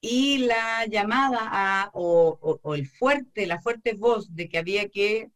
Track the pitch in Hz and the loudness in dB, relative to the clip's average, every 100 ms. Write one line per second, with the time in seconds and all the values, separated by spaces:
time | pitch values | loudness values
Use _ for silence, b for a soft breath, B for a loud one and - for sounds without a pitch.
0 | 226 247 277 277 247 226 226 226 220 208 | -4 0 2 2 2 0 0 -2 -2 -2
1 | 208 247 269 240 220 196 196 196 196 - | 0 2 2 0 -2 -2 0 0 -2 -4
2 | 175 170 165 156 156 151 151 147 135 - | 2 4 4 2 -4 -4 -4 -6 -6 -2
3 | 254 285 254 - 185 170 - 233 233 208 | 2 2 -2 -6 -4 -4 -4 -4 -4 0
4 | 233 226 208 165 165 165 170 202 208 196 | 0 0 -4 -10 -6 -4 -2 -4 -4 -2
5 | 202 220 233 | 0 0 -6